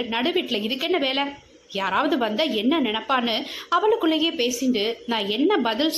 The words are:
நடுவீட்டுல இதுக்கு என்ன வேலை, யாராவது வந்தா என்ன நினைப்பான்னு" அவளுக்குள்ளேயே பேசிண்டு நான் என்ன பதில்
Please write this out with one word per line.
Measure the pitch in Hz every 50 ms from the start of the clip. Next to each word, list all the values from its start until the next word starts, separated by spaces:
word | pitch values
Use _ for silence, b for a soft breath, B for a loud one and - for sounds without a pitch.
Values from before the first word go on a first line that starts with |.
| 247 214
நடுவீட்டுல | 226 233 254 339 370 359 254 254 240 202
இதுக்கு | 208 220 269 262 330
என்ன | 339 370 330
வேலை, | 277 262 262 277 285 285 277 - - - - - _ -
யாராவது | - 190 190 185 190 220 285 294 349 262
வந்தா | 233 214 214 233 320
என்ன | 294 214 214 202 254 330 330
நினைப்பான்னு" | 254 214 214 220 - - 269 247 240 233 220 247 - B B B B B
அவளுக்குள்ளேயே | 339 349 392 427 453 - - 320 320 311 311 330
பேசிண்டு | - - 233 247 247 - 269 254 226 202 202 226 233 - -
நான் | 240 233 220 202
என்ன | 196 208 240 294 381 427
பதில் | 320 240 226 220 226 302 320 311